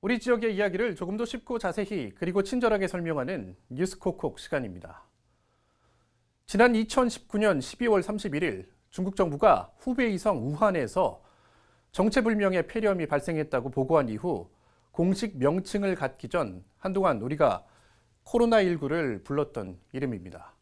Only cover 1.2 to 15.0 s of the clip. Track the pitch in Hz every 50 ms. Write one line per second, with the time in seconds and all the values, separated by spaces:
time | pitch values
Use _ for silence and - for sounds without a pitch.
1.2 | 233 233 - 240 - - 254 233 - 226 - - 208 196 214 180 - 202 - -
2.2 | 180 165 180 202 196 196 262 247 240 226 214 202 190 175 - 180 170 165 160 147
3.2 | 127 135 190 156 101 92 95 _ _ _ 127 131 175 185 - - - 190 180 -
4.2 | - 143 - - - - - 143 127 104 90 87 - 82 78 - - _ _ _
5.2 | _ _ _ _ _ _ _ _ _ _ _ _ _ _ _ _ _ _ _ _
6.2 | _ _ _ _ _ - - 196 233 247 240 220 226 220 - - 254 240 - -
7.2 | - - - 208 214 214 185 143 - - - - 240 233 214 196 - - 208 208
8.2 | - 208 143 147 185 160 104 92 92 - _ _ _ _ - - 185 190 190 -
9.2 | 196 170 143 143 - 214 156 98 87 - _ _ - 254 247 247 254 233 202 175
10.2 | - 220 196 135 110 131 151 151 214 208 190 170 131 104 - 185 185 123 - -
11.2 | _ _ _ _ _ _ _ _ _ _ _ _ _ _ _ - 190 220 208 240
12.2 | 226 226 226 214 202 190 185 180 160 - - 233 220 208 196 180 160 147 151 147
13.2 | 147 - 165 156 151 151 - 127 117 135 120 135 131 131 160 156 139 117 107 104
14.2 | - 180 156 95 85 - _ _ _ _ _ _ _ _ _ -